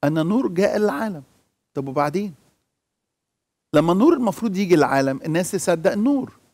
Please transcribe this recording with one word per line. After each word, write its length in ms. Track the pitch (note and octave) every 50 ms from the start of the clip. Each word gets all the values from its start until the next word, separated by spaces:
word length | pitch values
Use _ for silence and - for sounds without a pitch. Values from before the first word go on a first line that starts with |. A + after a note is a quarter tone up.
| -
أن 140 | C#3+ D3+ D#3+
النور 300 | D#3 E3 G#3 B3 C4+ G#3+ F3+
جاء 240 | E3 G3 G#3 - G#3
للعالم. 460 | G#3 G#3 - F#3 A3 A3 G3 D3+ C3 _ _ _ _ _ _ _ _ _ _
طب 140 | D3 C#3 C3+
وبعدين؟ 480 | C3 D3 C#3+ D3 D3 F#3 G#3 G3+ D3+ _ _ _ _ _ _ _ _ _ _ _ _ _ _ _ _ _ _ _ _ _ _ _ _ _ _ _ -
لما 200 | D3+ D3+ E3 F3
النور 200 | F#3+ A3 D#4 F4
المفروض 420 | D4 B3 G#3+ E3+ - A3 A#3 F#3+
يجي 200 | F#3 G3+ F3+ F3
للعالم 460 | D#3 C#3+ B2 C3+ C#3 C3+ C3+ C3+ C3+
الناس 300 | - E3 D#3 E3 F#3 -
تصدق 400 | - F#3+ - - F3 E3 D#3+ F#3+
النور 480 | - G3+ G#3 C4 C#4+ C#4 B3 G#3+ - _ _ _